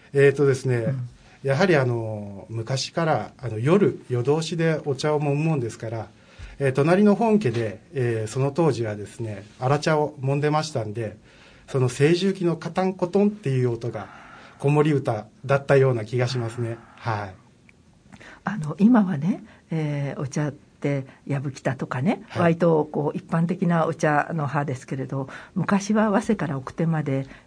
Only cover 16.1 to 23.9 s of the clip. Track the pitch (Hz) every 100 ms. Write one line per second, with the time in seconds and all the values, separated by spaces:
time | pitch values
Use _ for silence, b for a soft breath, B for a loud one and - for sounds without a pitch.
16.1 | 123 123 127 113 120 113 117 - - 120
17.1 | 104 98 95 _ _ _ _ _ _ _
18.1 | - B B - 202 151 156 214 247 185
19.1 | 147 165 302 - B B 160 151 143 143
20.1 | - 127 156 147 143 _ - 143 139 131
21.1 | B - 139 143 - - - 165 127 160
22.1 | - - - 175 165 170 156 151 147 147
23.1 | 185 - 165 170 185 170 170 160